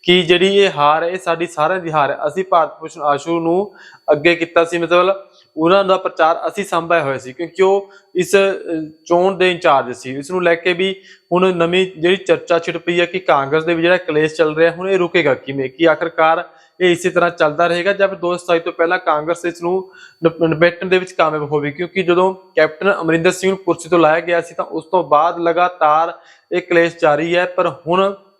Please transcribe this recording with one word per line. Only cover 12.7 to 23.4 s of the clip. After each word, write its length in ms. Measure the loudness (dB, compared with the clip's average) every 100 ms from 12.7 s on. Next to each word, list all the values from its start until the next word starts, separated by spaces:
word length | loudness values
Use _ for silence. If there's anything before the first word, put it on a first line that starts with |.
| -6
ਪਈ 240 | -4 -2
ਹੈ 40 |
ਕਿ 140 | -2 -4
ਕਾਂਗਰਸ 460 | 0 0 2 -2
ਦੇ 100 | 0
ਵਿੱਚ 80 | 0
ਜਿਹੜਾ 140 | 2 2
ਕਲੇਸ਼ 380 | 0 0 0
ਚੱਲ 220 | 0 -2 2
ਰਿਹਾ 140 | 0
ਹੁਣ 200 | 0 -4
ਇਹ 80 | -2
ਰੁਕੇਗਾ 360 | 0 2 2
ਕਿਵੇਂ, 360 | -2 -4 -6 -8
ਕਿ 180 | 0 2
ਆਖਰਕਾਰ 560 | 2 -2 0 2 2 -4 _ _ _
ਇਹ 120 | 0
ਇਸੇ 180 | 0 0
ਤਰ੍ਹਾਂ 200 | 0 0
ਚੱਲਦਾ 360 | 0 -2 2 0
ਰਹੇਗਾ 260 | 0 -2
ਜਾਂ 160 | 0 -2
ਫਿਰ 80 | -2
ਦੋ 120 | -4
ਹਜ਼ਾਰ 100 | -4
ਸਤਾਈ 200 | -2 -2
ਤੋਂ 140 | -2
ਪਹਿਲਾਂ 260 | -2 0 0
ਕਾਂਗਰਸ 460 | 0 -2 -2 -4
ਇਸ 180 | -6 -6
ਨੂੰ 280 | -4 -4 -6 -20 -20 _
ਨਿਪ-, 240 | -4 0 -2
ਨਿਪੇਟਣ 400 | 2 0 0 -2
ਦੇ 120 | -2
ਵਿੱਚ 140 | -2
ਕਾਮਯਾਬ 400 | 0 0 0 -4
ਹੋਵੇਗੀ? 240 | -4 -4 -6
ਕਿਉਂਕਿ 260 | -6 -4
ਜਦੋਂ 320 | 0 2 2
ਕੈਪਟਨ 600 | -2 _ 0 0 0 -2 0
ਅਮਰਿੰਦਰ 300 | 0 2 0
ਸਿੰਘ 200 | 0